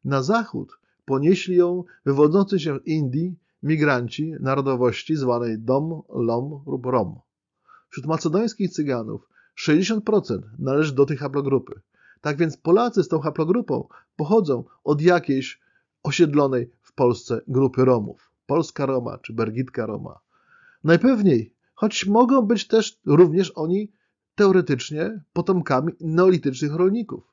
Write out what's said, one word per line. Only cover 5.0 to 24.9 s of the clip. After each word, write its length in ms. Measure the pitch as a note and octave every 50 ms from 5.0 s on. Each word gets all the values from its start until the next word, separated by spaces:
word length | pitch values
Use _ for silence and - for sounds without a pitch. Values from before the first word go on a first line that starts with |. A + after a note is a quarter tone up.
| - - D#3+
zwanej 440 | D3+ C3+ B2 A#2+ A#2+ A#2+ A#2 A2 G#2+
Dom, 420 | A2+ B2 C3 C#3 D3+ E3 E3 D#3 - _
Lom 540 | - - A#2+ A2+ A#2 A#2+ C3 C#3+ D3+ C#3 C#3+
lub 180 | D3+ C#3 C3 B2
Rom. 340 | B2+ B2+ B2 G2+ E2+ - - _ _ _ _ _ _ _ _ _ _ - _ _ _
Wśród 160 | - D3 B2
macedońskich 680 | D3 D#3+ D#3+ - E3 D#3 G3 A#3 A3+ - - G3+ F3
Cyganów 580 | - - D3+ C#3 B2+ A#2+ A2 A2 G#2+ G2+ _ _ _ _ _ _ _
sześćdziesiąt 480 | - - - D3+ E3+ F#3+ G3+ A3 G#3+ G#3+
procent 420 | - G#3+ G3+ - - A2+ F#2+ G2+ G#2+ A2 C3
należy 360 | C3+ C3 C3+ D3 D#3 D3+ C3+
do 100 | C3 C#3
tej 120 | C#3 D3+
haplogrupy. 640 | B2 D3 C#3 C3+ C#3+ C#3 C#3 C3+ B2+ - - - G2 _ _ _ _ _ _ _ _
Tak 160 | - D3 D3+
więc 200 | C#3 E3+ D#3+ -
Polacy 460 | _ _ D#3+ F3 A3 A#3+ A#3+ A#3 G#3 D#3
z 40 |
tą 120 | - E3 D3+
haplogrupą 680 | C3+ E3 D3+ - D#3 D#3+ F#3 B3 - - C#3 - - _ - - _ _ _
pochodzą 480 | - D#3 D3 G#3+ A3+ F#3+ D3 C3 A#2+ B2 _ _ _ _
od 180 | - D3+ C#3+
jakiejś 600 | D#3 F3+ F3 E3+ - - C3+ C3 C3 - - _ _ _ _ _ _ _ _ _ _
osiedlonej 680 | D3 C#3 - F3 D3+ C#3+ D3 C#3+ C3+ C3 B2 A#2+ A#2+ _ _
w 120 | _ _ _
Polsce 480 | - C3 B2 A#2 - - - - - -
grupy 380 | - B2+ B2+ C3+ B2 - B2+ B2+
Romów. 460 | C3 B2+ A2+ G#2 - - _ _ _ _ _ _
Polska 400 | - C#3 E3+ D#3+ - _ - C#3
Roma 320 | C3+ C3+ B2+ A#2+ G#2 G2
czy 160 | F#2+ - - A2+
Bergitka 520 | A2+ A2+ A2 A2 A#2+ B2+ B2+ - - A2
Roma. 340 | A2 G#2 G2+ - - - - _ _ _ _ _ _ _ _ _ _ _ _ -
Najpewniej, 680 | D#3 E3+ E3 A3 C4 C4+ G#3+ G3+ F#3+ C#3 A2+ A2 - _ _ _ _ _
choć 300 | - A3 G#3+ - - F#3+
mogą 360 | F#3+ G3+ A3+ B3+ A#3 C4+ C4+
być 260 | A3 G3+ A#3+ G3+ -
też 320 | _ - A3+ G#3 - _ _ _
również 460 | - C#3+ D#3 F3+ D#3+ D3+ F#3 F#3+ - -
oni 360 | - D3+ E3 F3+ G3+ G#3+ G#3 _ _ _ _ _ _ _ _ _
teoretycznie 840 | - G#3 G3 F#3 F#3 E3+ - C#3+ A#2+ - -